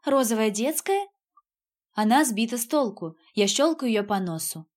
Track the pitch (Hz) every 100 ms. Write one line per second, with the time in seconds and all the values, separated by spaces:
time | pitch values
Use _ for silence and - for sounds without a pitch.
0 | - 277 240 220 220 202 254 311 - 392
1 | 403 _ _ _ _ _ _ _ _ -
2 | 214 262 302 208 226 240 233 302 240 -
3 | 165 165 _ - 202 - 302 320 254 214
4 | 202 202 180 160 - 160 160